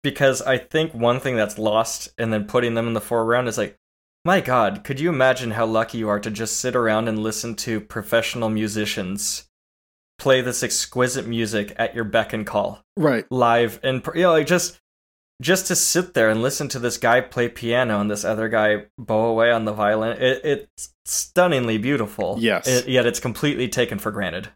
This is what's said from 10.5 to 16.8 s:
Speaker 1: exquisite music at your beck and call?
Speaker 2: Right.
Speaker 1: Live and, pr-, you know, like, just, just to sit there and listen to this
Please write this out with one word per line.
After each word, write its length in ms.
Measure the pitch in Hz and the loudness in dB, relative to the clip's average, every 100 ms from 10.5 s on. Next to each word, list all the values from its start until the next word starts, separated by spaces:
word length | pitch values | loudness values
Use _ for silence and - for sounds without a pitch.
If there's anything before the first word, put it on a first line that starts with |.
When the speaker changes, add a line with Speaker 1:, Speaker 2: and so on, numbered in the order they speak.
| 120 | -2
Speaker 1:
exquisite 640 | 123 - - 127 123 131 110 | -2 -4 -4 0 0 0 -4
music 480 | 117 110 107 104 - | -2 0 -2 -4 -4
at 180 | 117 | -4
your 100 | 117 | -2
beck 280 | 107 113 104 | 0 0 0
and 140 | 113 104 | -4 -2
call? 360 | 104 98 - _ - | -2 -2 -6 _ 0
Speaker 2:
Right. 280 | 151 120 - | 2 2 -2
Speaker 1:
Live 500 | 127 117 117 117 - | 2 4 4 2 0
and, 220 | 139 131 | -4 -4
pr-, 120 | - 160 | -4 2
you 60 | |
know, 100 | 180 | 4
like, 140 | 160 143 | 4 4
just, 340 | 175 - - _ _ _ _ _ _ | 0 0 -10 _ _ _ _ _ _
just 240 | 123 185 - | 0 0 2
to 80 | 180 | 0
sit 380 | - 175 180 | 2 0 0
there 160 | - 110 | 2 2
and 100 | 110 | 4
listen 280 | 123 - 147 | 0 -2 -6
to 100 | |
this 200 | 131 | -4